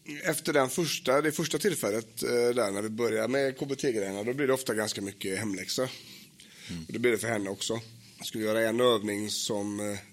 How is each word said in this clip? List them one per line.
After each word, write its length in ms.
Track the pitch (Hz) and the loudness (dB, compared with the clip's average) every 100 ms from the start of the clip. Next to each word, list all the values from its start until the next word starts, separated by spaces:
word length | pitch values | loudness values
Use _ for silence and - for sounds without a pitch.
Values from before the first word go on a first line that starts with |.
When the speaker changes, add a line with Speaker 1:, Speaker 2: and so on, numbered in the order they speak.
| - 147 | -14 -6
Speaker 1:
efter 280 | 185 151 - | -2 -2 2
den 180 | 147 131 | 4 4
första, 500 | 151 160 - - 135 | 2 0 0 2 4
det 120 | 151 | 4
första 260 | 147 160 151 | 0 0 0
tillfället, 640 | 208 151 104 107 113 - | 0 0 0 -2 -4 -6
eh, 60 | 127 | 0
där 420 | 120 120 123 104 | 2 4 4 2
när 120 | 98 | 0
vi 60 | 107 | -2
börjar 400 | 110 117 107 110 | 0 0 2 2
med 280 | 135 135 135 | 2 0 0
K 100 | 143 | -4
B 80 | |
T-grejerna, 500 | 135 147 110 98 98 | -2 0 0 0 -2
då 100 | 110 | -2
blir 120 | 135 135 | 0 2
det 60 | |
ofta 220 | 131 - | 2 2
ganska 280 | 110 107 - | 0 0 -2
mycket 360 | 98 98 101 95 | -6 -6 -4 -2
hemläxor. 500 | 110 92 92 - 127 - - - - - - - - | -2 -4 -4 -2 -2 -4 -16 -20 -20 -20 -20 -18 -10
Speaker 2:
Mm. 140 | 85 80 | -10 -8
Speaker 1:
Och 60 | |
det 60 | 110 | 0
blir 140 | 120 | 2
det 60 | 110 | 2
för 100 | 110 | 0
henne 220 | 110 98 | -2 -2
också. 300 | 101 - 110 113 - - - | -4 -4 -4 -6 -18 -20 -14
Jag 80 | - | -10
skulle 180 | 113 | -4
göra 240 | 107 110 113 | 0 2 2
en 120 | 113 | 4
övning 500 | 123 113 104 101 104 | 4 4 2 -2 -2
som, 500 | 101 - 104 104 104 | -4 -2 -2 -2 -4
eh, 180 | 104 101 - | -4 -6 -10